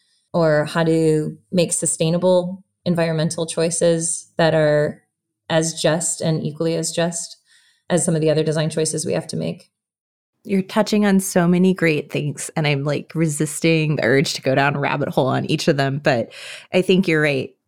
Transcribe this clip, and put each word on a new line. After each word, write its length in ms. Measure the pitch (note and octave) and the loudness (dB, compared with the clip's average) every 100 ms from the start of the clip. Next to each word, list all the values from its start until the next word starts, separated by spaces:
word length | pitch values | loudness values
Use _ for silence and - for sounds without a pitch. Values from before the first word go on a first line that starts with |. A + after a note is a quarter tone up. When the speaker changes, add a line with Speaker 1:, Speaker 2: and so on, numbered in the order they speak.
| _ _ _ | _ _ _
Speaker 1:
or 320 | F3 D#3+ D3+ | 0 2 2
how 200 | D3 E3+ | 0 0
to 520 | E3 D#3+ D#3+ D#3 D#3 D#3 _ | 0 2 2 2 -2 -8 _
make 200 | F#3 E3 | 0 0
sustainable 920 | - - - D#3+ F3 F#3 F3+ F3 F#3+ _ _ | 0 -4 -2 0 0 2 2 0 -8 _ _
environmental 640 | - E3+ E3 D#3+ D#3+ E3 E3 | -2 0 0 0 -2 -2 -6
choices 840 | - E3 E3 E3+ E3 E3 - - - | -2 -2 2 2 2 -2 -6 -8 0
that 180 | E3 | 2
are 480 | D#3+ D3+ D3+ D3+ D3+ _ _ _ _ - | 4 2 2 0 -4 _ _ _ _ -2
as 240 | E3 D#3+ | -2 -2
just 460 | - E3 D#3+ E3+ - | -2 -2 0 -2 -4
and 220 | E3+ D#3 | -2 -2
equally 320 | D#3 D3 E3 | -2 -4 -2
as 160 | E3 D#3+ | -2 -4
just 460 | - E3+ E3+ - - _ _ _ _ - | -2 -2 -4 -10 -14 _ _ _ _ -2
as 140 | F3 | 0
some 100 | F3+ | 0
of 60 | D#3+ | 0
the 100 | D#3 | 2
other 120 | D3+ | 2
design 280 | D#3 D#3 D#3+ | 0 0 -2
choices 340 | D#3+ D#3+ D#3+ | -2 -2 -2
we 80 | F3 | -4
have 140 | F3 E3 | -4 -4
to 100 | E3 | -6
make. 340 | E3 E3+ _ _ _ _ _ _ _ _ - | -6 -8 _ _ _ _ _ _ _ _ -4
Speaker 2:
You're 160 | G3 | -2
touching 440 | F#3 - G3+ G#3+ G#3 | -2 -2 0 2 4
on 140 | F#3+ | 2
so 280 | F#3+ F#3+ E3+ | 2 2 2
many 240 | F3+ F#3 | 4 4
great 400 | F#3 E3 D3+ - | 2 0 0 -2
things, 380 | C#3+ D3 C#3+ - | -4 -4 -6 -8
and 120 | - D3 | -2 0
I'm, 180 | C#3+ | 0
like, 300 | C#3+ C#3+ - | -2 -4 -4
resisting 840 | D#3+ E3 D3 D3+ - E3 E3 D3+ D3+ | -2 -2 0 -4 0 2 2 2 0
the 80 | |
urge 300 | A2+ C3+ E3 | 2 2 2
to 80 | - | -2
go 120 | - | -2
down 220 | C3+ C#3+ C#3 | 2 2 0
a 40 | |
rabbit 280 | C#3 D3 D3 | -2 -2 -2
hole 180 | F3 C3 | 0 0
on 200 | C3 C3 | 0 -2
each 220 | D3+ - | -2 0
of 100 | C#3+ | 0
them. 200 | C#3 C#3 | 0 -2
But 340 | D#3 B2+ A2 - - - - | 0 0 -2 -10 -18 -18 -4
I 80 | F#3 | 0
think 260 | F3+ F#3 F#3+ | 2 2 4
you're 140 | D#3+ | 2
right. 320 | D3+ C#3 - _ | 2 0 -4 _